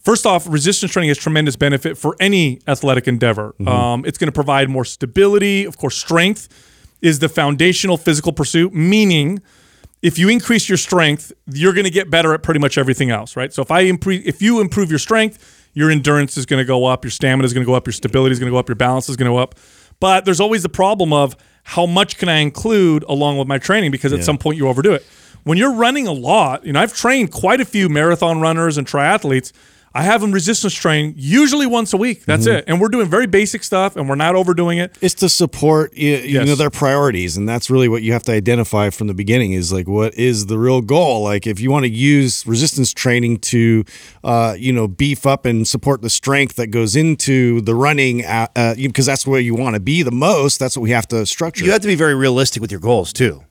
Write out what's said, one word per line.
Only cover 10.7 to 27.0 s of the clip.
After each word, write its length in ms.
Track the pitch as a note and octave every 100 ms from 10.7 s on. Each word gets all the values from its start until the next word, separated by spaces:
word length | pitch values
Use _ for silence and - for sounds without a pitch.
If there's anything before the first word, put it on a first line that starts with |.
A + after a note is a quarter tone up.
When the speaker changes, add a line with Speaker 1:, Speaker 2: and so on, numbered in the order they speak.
| F#3
Speaker 1:
strength, 520 | - F3+ D#3 D3 - - -
you're 220 | C#3 F3
gonna 160 | F#3 F#3+
get 180 | F3 F3+
better 240 | E3 D#3+
at 100 | D#3+
pretty 180 | - D#3
much 180 | C#3+ -
everything 320 | C3 B2+ C3
else, 260 | A2+ A2 -
right? 160 | C3
So 80 | -
if 100 | C3+
I 140 | E3
impre-, 380 | F#3+ F3+ F#3+ F#3
if 160 | F#3+ E3+
you 200 | G#3 A#3
improve 280 | G3 - F#3
your 120 | D#3
strength, 680 | - A3+ A3 G#3+ - _ _
your 160 | - D#3
endurance 480 | D#3 C#3 D3 C#3+ -
is 80 | B2+
gonna 180 | C3+
go 220 | B2+ B2+ B2+
up, 180 | B2+
your 60 | B2
stamina 340 | - C3+ C3
is 80 | C3
gonna 140 | B2 B2
go 80 |
up, 120 | B2+ B2
your 60 |
stability 400 | A2+ - C3 C3
is 60 | B2+
gonna 140 | B2
go 40 | B2+
up, 100 | B2
your 80 | A2
balance 340 | B2 C3 B2
is 60 | B2
gonna 140 | B2+
go 80 | B2
up. 180 | B2+ - _ _ _ _
But 240 | F#3+ F#3
there's 160 | F#3+ E3+
always 220 | G#3 A3
the 60 | E3+
problem 420 | - F#3+ G#3 E3+
of 240 | D3 C#3 - _ _
how 200 | - -
much 320 | F3 F3 G3+ -
can 140 | F3+
I 80 | D#3
include 680 | D3+ C#3+ A3 G#3+ F3+ D3+ -
along 260 | C#3 D3 C#3+
with 120 | C3+
my 100 | C#3
training, 320 | - G3+ F3+
because 220 | C3+ C#3
at 60 | C#3
Speaker 2:
Yeah. 40 |
Speaker 1:
some 140 | F2 C#3+
point 180 | D#3 D#3
you 120 | C3+
overdo 240 | B2+ F3
it. 100 | D#3+ - - - -
When 160 | - E3
you're 160 | C4
running 320 | A#3 A#3 C#4 A#3+
a 60 |
lot, 520 | D3 B2 G#3 D#3 B2+
you 80 | -
know, 80 | C#3+
I've 140 | G#3
trained 360 | -